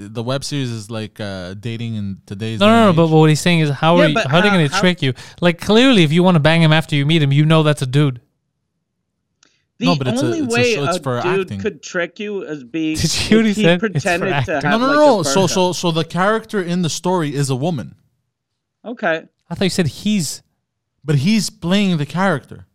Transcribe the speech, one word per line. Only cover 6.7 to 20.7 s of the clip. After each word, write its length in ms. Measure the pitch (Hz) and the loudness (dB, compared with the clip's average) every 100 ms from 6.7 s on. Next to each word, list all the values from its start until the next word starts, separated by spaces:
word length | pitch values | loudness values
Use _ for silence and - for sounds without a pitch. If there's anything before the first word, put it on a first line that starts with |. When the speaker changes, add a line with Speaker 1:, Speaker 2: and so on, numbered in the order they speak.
Speaker 2:
after 240 | 156 160 147 | 4 2 0
you 100 | 143 | 2
meet 160 | 165 | 2
him, 100 | 143 | 4
you 140 | 139 151 | 2 4
know 160 | 160 | 4
that's 180 | 151 147 | 4 0
a 60 | 131 | 0
dude. 340 | 139 147 120 _ _ _ _ _ _ _ _ _ _ _ _ _ _ _ - | 0 0 -2 _ _ _ _ _ _ _ _ _ _ _ _ _ _ _ -4
Speaker 3:
The 80 | 202 | -2
Speaker 1:
No, 100 | 156 | 0
but 120 | 139 | -2
it's 120 | 240 | -2
a, 60 | 339 | -2
Speaker 3:
only 140 | 330 | -2
Speaker 1:
it's 120 | 262 | -2
a 20 | 233 | 0
Speaker 3:
way 160 | 247 | 0
Speaker 1:
show, 100 | 208 | 0
it's 120 | 143 180 | -2 -4
Speaker 3:
a 40 | |
Speaker 1:
for 200 | 143 120 | -4 -4
Speaker 3:
dude 180 | 123 190 | -2 -2
Speaker 1:
acting. 200 | 190 196 | -4 -6
Speaker 3:
could 220 | 208 156 | -8 -8
trick 380 | - 180 175 - | -8 -6 -6 -8
you 220 | 208 196 | -8 -8
is 220 | 147 151 | -8 -12
be 300 | 120 165 160 | -8 -6 -4
Speaker 2:
<laughs> 60 | 151 | -2
Did 20 | |
you 60 | 156 | -4
Speaker 3:
if 240 | - - | -4 0
Speaker 2:
already 200 | 214 220 | 2 2
Speaker 3:
he 80 | 202 | 2
Speaker 2:
said 120 | 165 175 | 2 2
it's 40 | |
for 80 | 220 | 0
Speaker 3:
pretended 380 | 165 180 175 - | -4 -2 -2 -2
to 60 | |
Speaker 2:
acting? 200 | 139 131 151 | -2 -2 -2
Speaker 3:
have, 80 | |
Speaker 1:
No, 140 | 143 220 | -2 0
no, 80 | 262 | 2
Speaker 3:
like, 80 | 294 | 4
Speaker 1:
no. 240 | 294 214 | 4 4
Speaker 3:
a 40 | |
Speaker 1:
So, 180 | 143 190 | 2 0
Speaker 3:
fur 60 | 185 | 0
Speaker 1:
so, 60 | 190 180 | 0 -2
Speaker 3:
coat. 40 | |
Speaker 1:
so 180 | 175 180 | -2 -4
the 140 | 165 | -2
character 560 | 165 170 190 220 220 208 | -4 -2 0 -2 -4 -6
in 220 | 175 175 | -4 -2
the 80 | 170 | -4
story 440 | - 180 185 147 | -4 -2 -2 -2
is 140 | 143 135 | -2 -2
a 80 | 131 | -2
woman. 380 | 156 147 71 - _ _ _ _ _ _ _ _ | -4 -6 -8 -16 _ _ _ _ _ _ _ _
Speaker 3:
Okay. 380 | 202 240 190 160 185 _ - | -14 -6 -4 -4 -8 _ -12
Speaker 2:
I 60 | |
thought 100 | 170 | -4
you 60 | 190 | -2
said 160 | - 160 | -2 -2
he's 560 | - 208 208 139 - _ _ _ | -4 -2 -2 -4 -8 _ _ _